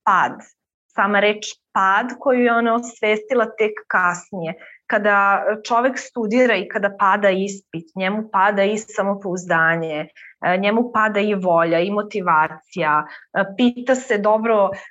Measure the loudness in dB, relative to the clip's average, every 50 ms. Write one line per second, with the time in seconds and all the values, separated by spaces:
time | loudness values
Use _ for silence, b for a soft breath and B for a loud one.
0 | 0 2 2 2 2 0 -2 -6 -18 -20 _ _ _ _ _ _ _ _ _ -2
1 | 0 2 2 2 2 2 0 -2 -6 -14 -14 _ _ _ -2 0 2 2 2 2
2 | 0 -2 -6 -4 -2 0 2 2 2 2 2 2 2 2 0 -2 -2 -6 -8 -4
3 | -2 0 0 -2 -2 -2 0 0 0 0 -2 -2 -2 -2 -2 -6 -6 -4 0 0
4 | 0 0 -2 -4 -8 _ -10 -8 -8 -8 -8 -10 B B B B B B -2 0
5 | 2 2 4 4 4 4 2 2 0 -2 -2 -2 -2 -2 0 2 2 0 -2 -4
6 | -10 -10 -8 -6 -4 0 2 2 4 4 2 0 -2 -4 -4 -2 -2 -2 -2 0
7 | 2 2 2 2 2 2 2 0 -2 -4 -6 -10 -14 _ -12 -12 -12 _ -8 -6
8 | -4 -4 -4 -4 -6 -2 0 2 2 2 2 2 2 0 0 -2 -6 -8 -6 -4
9 | -2 -2 -4 -4 -4 -6 -6 -6 -4 -2 0 2 2 2 0 0 -2 -4 -6 -6
10 | -8 -10 B B B B B B -2 0 0 2 2 2 2 0 0 0 0 0
11 | 0 0 2 0 0 0 0 0 0 2 2 4 4 2 2 0 0 0 -2 -4
12 | -4 -4 -6 -4 0 2 2 2 2 0 -2 -10 -18 _ -6 -2 0 2 2 0
13 | 0 B B B B B -2 -2 -2 -2 0 0 2 2 0 0 -2 -2 -2 -2
14 | -2 -2 -2 0 2 2 2 2 2 2 2 4 2 2 0 B B B